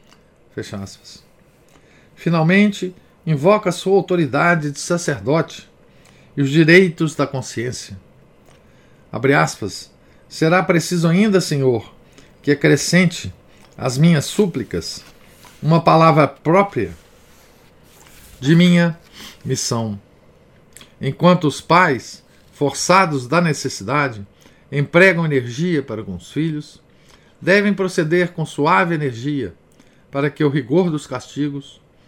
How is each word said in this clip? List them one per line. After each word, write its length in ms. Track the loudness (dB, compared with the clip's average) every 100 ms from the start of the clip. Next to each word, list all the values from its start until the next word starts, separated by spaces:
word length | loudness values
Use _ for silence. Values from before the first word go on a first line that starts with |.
| _ _ _ _ _
Fecha 240 | -14 -12 -12
aspas. 460 | -14 -16 -20 -20 _ _ _ _ _ _ _ _ _ -8
Finalmente, 800 | -4 0 2 4 2 0 -10 -12 _ _ -4
invoca 440 | 0 2 2 0
a 40 |
sua 220 | -4 0 0
autoridade 720 | 0 -2 0 0 0 0 -4
de 100 | -8
sacerdote 880 | -6 -4 -4 -6 -2 -2 -2 -8 -20 _ _ _ _ _ _ -4
e 40 |
os 80 | 0
direitos 640 | 4 6 6 6 0 -4 -4
da 100 | -4
consciência. 720 | -6 -8 -8 -8 -10 -14 -18 _ _ _ _ _ _ _ _ _ _ -14
Abre 220 | -4 0
aspas. 580 | 2 0 -4 -10 -10 -20 _ _ _ _
"Será 320 | -2 2 2
preciso 460 | 2 0 0 0 2
ainda, 340 | 2 2 2
Senhor, 500 | 0 0 0 0 -6 -20 _ -20 -20 _
que 100 | -2
acrescente 840 | 2 4 2 2 2 2 -2 -14 -16 _ -20 -20 -8
às 220 | -6 2
minhas 280 | 4 4 0
súplicas 800 | -2 -2 -2 -6 -8 -8 -14 -18 -20 -20 -20 -20 -6
uma 180 | 0 2
palavra 460 | 4 4 6 4 2
própria 640 | 0 0 2 2 -2 -6 -10 _ _ _ -20 _ _ _ _ _ _ -20 -20 -20 -6
de 120 | 2
minha 460 | 4 6 4 2 -2 _ -20 -20 -12 -6
missão. 520 | -6 -4 -4 -4 -8 _ _ _ _ _ _ _ -20 -20 -8
Enquanto 480 | -8 2 4 4 0
os 140 | -4
pais, 600 | 0 2 2 0 -6 -20 _ _ _
forçados 760 | -4 -4 -4 2 2 2 -2 -2
da 120 | 0
necessidade, 880 | 0 -2 -6 -8 -4 -2 -2 -6 -18 _ -20 _ -8
empregam 540 | -6 0 4 4 2
energia 580 | 0 -2 -4 -4 -2 -2
para 220 | -4 -10
com 120 | -10 -12
os 140 | -10
filhos, 520 | -6 -4 -6 -12 -20 _ _ _ _ _ -8
devem 340 | 0 2 2
proceder 600 | 0 -2 -2 0 0 -2
com 120 | -4 -8
suave 480 | -2 0 2 0
energia 600 | -2 -4 -6 -6 -6 -8 -12 _ _ _ _ _
para 180 | -4 -4
que 140 | 0
o 60 | -2
rigor 420 | 0 0 0 0
dos 160 | -4 -8
castigos, 720 | -12 -10 -8 -6 -8 -16 -20 _ _